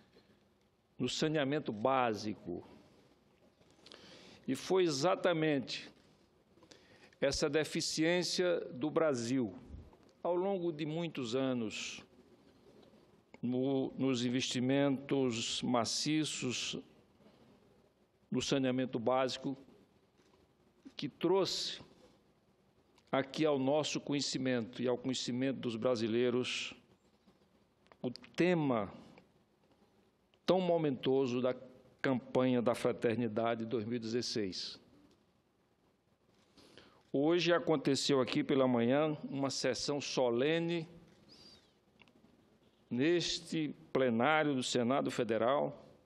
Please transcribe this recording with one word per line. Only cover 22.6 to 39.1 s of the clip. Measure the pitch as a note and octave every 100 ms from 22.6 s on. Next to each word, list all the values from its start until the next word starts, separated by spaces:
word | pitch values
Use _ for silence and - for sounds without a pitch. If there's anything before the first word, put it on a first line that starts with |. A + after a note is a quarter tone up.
| _ _ _ _ -
aqui | C3+ C3+ -
ao | D#3 C#3+
nosso | C3 D3+ C#3 D#3
conhecimento | - C#3+ C3 C#3 C3 B2 A2+ -
e | B2
ao | A#2+
conhecimento | C3 B2 - A#2+ C3+ A#2
dos | A#2+ A2
brasileiros | B2+ A#2 A2+ A#2 B2 B2 A#2+ - - - _ _ _ _ _ _ _ _ _ _ _ -
o | -
tema | - - - F3 E3+ C#3+ A2+ F#2+ - - - _ _ _ _ _ _ _ _ _ _ _ _
tão | - F#3
momentoso | F3+ E3+ D#3 B2 C3 C3+ C3+ B2
da | B2 B2+ - - - _
campanha | C#3 B2 - B2+ B2+ B2
da | A#2
Fraternidade | A2+ B2 A#2 A#2+ A2+ A#2 G#2+ A2+ A#2
dois | A2 A#2
mil | G#2+ A#2+
e |
dezesseis. | A2 A#2+ A2+ A#2+ G2 F2 - - - - - _ _ _ _ _ _ _ _ _ _ _ _ _ _ - - - - _ _
Hoje | C3+ D3+ F3 E3
aconteceu | E3+ - D#3 C#3+ C3+ - C#3
aqui | A#2+ D3
pela | C#3 C3+ B2+
manhã | A#2+ A#2 C#3 D#3